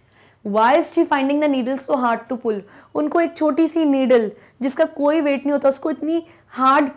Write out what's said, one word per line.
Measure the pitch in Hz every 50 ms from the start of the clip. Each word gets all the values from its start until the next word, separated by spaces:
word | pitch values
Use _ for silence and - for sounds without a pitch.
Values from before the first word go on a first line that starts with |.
| _ _ _ _ _ _ _ _ _
Why | 208 196 214 220 247 294
is | 339 330 - -
she | 339 330
finding | - 294 269 269 269 285 294
the | 302 294
needle | 277 262 220 254 269 262
so | - - 277 262
hard | 247 233 226 233 233 -
to | 254 233
pull? | - 226 214 196 190 - - - - _ -
उनको | 294 302 302 294 339
एक | 339 330 330
छोटी | - 311 302 262 330 320
सी | 320 - 330 311
नीडल | 285 277 269 262 233 254 233 220 196 - - - _ _ _
जिसका | 240 277 - - 320 320 320
कोई | 285 285 285 311 330
वेट | 285 285 277 254 277
नहीं | 285 285
होता, | 277 285 269
उसको | 269 - - 320
इतनी | 277 - 294 311 330 339 330 - - _ _ _ -
हार्ड | 247 262 269 269 302 285 262 277